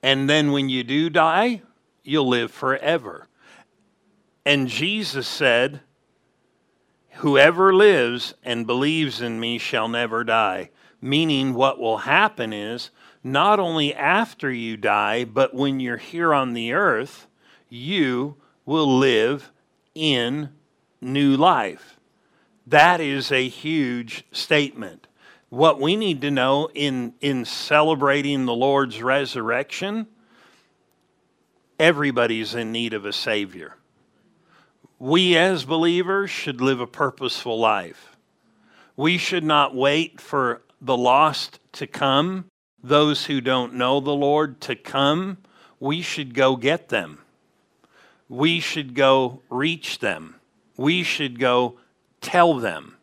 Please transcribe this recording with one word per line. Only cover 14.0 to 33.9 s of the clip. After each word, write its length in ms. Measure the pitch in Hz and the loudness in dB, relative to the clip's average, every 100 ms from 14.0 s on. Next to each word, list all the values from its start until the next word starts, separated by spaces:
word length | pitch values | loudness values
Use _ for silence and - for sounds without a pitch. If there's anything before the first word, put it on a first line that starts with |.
| 143 185 226 - 139 | 0 0 0 -6 -6
you 240 | 123 113 110 | -6 -8 -4
die, 480 | 104 104 104 113 | 0 0 0 -2
but 300 | 117 107 131 | -4 0 0
when 260 | 127 139 135 | 0 -4 -2
you're 160 | 127 120 | -6 -8
here 380 | - 170 170 | -10 -4 2
on 180 | 147 127 | 2 0
the 200 | 120 113 | -4 -2
earth, 540 | 143 202 113 135 - - _ _ _ _ | 0 0 0 -4 -12 -20 _ _ _ _
you 680 | 120 131 196 139 123 143 147 _ _ - | -14 -6 0 0 0 -4 -8 _ _ -4
will 320 | 156 147 131 | 0 4 4
live 520 | 135 113 113 143 - _ _ _ _ | 4 4 2 0 -8 _ _ _ _
in 560 | 156 156 131 120 143 147 - _ _ _ _ | -4 0 0 0 -4 -8 -14 _ _ _ _
new 360 | 127 135 143 135 | -6 0 2 4
life. 640 | 165 156 104 78 - _ _ _ _ _ _ _ - | 4 4 0 -6 -20 _ _ _ _ _ _ _ 4
That 340 | 147 160 180 | 8 8 6
is 300 | 151 139 127 | 0 -2 0
a 180 | 135 127 | 0 0
huge 760 | - 151 160 131 120 117 - - | -4 -4 -2 -2 -4 -8 -14 -12
statement. 760 | - - 151 143 - 101 82 _ _ - - _ | -12 2 2 2 -4 -14 -16 _ _ -20 -20 _
What 300 | 120 160 139 | 2 4 4
we 160 | 147 202 | 0 0
need 260 | 214 147 | -2 -2
to 80 | 143 | -2
know 380 | 139 127 139 156 | 0 2 2 -2
in, 400 | - 143 131 120 - | -4 -4 -2 -6 -6
in 240 | 143 135 | -4 -4
celebrating 1000 | 113 - - 151 156 156 139 139 143 143 | -6 -10 0 2 4 2 2 0 0 -2
the 100 | 127 | -2
Lord's 480 | 117 131 139 135 110 | 0 2 2 0 -4
resurrection, 1040 | 120 135 135 131 113 120 139 - 190 214 214 _ _ _ _ _ _ _ _ _ _ _ _ _ _ _ _ _ | -2 0 -2 -6 -4 -4 -4 -8 -6 -6 -10 _ _ _ _ _ _ _ _ _ _ _ _ _ _ _ _ _
everybody's 760 | 160 151 147 120 117 113 107 | 2 4 0 0 0 0 -4
in 180 | 113 123 | -8 -6
need 220 | 117 117 | -6 -6
of 100 | 107 | -6
a 80 | 101 | -8
Savior. 640 | 101 - 107 101 92 78 - _ | -8 -4 -4 -4 -10 -18 -20 _